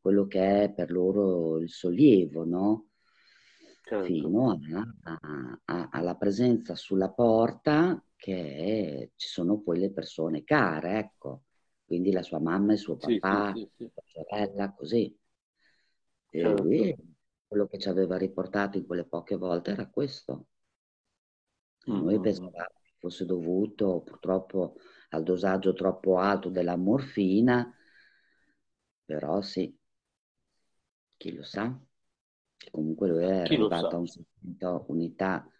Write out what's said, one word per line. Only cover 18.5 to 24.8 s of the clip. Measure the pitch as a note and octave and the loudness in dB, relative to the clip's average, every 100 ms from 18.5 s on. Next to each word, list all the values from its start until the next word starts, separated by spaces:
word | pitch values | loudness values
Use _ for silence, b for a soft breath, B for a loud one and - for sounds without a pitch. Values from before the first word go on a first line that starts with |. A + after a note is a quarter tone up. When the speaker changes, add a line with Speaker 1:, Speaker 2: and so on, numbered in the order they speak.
| G#2 G2+ G2 | -2 -2 -2
Speaker 1:
in | - | -4
quelle | F2 | -6
poche | E2 F2 - F#2 | -4 -8 -6 -4
volte | F2+ F2 - | -2 -2 -2
era | G3+ G#2 | -6 -6
questo. | - C#3 C#3 - C2 - _ _ _ _ _ _ _ _ _ _ _ _ _ - | -4 -6 -6 -12 -12 -12 _ _ _ _ _ _ _ _ _ _ _ _ _ -4
Speaker 2:
Mm, | |
Speaker 1:
Noi | G#2 E2+ G#2 | -2 2 2
Speaker 2:
mm, | G2 F#2+ | 2 -2
mm. | F2+ | -6
Speaker 1:
pensavamo | E2+ F2 _ | -10 -12 _
che | _ _ | _ _
fosse | F2 F2 | -12 -8
dovuto | F2+ F2+ E2 F#2 G#2+ - G2+ F2+ | -4 -2 0 0 -2 -2 -2 -2
purtroppo | - - - F#2+ F#2 F#2+ F2 - | -6 -12 -2 -2 -2 -4 -4 -8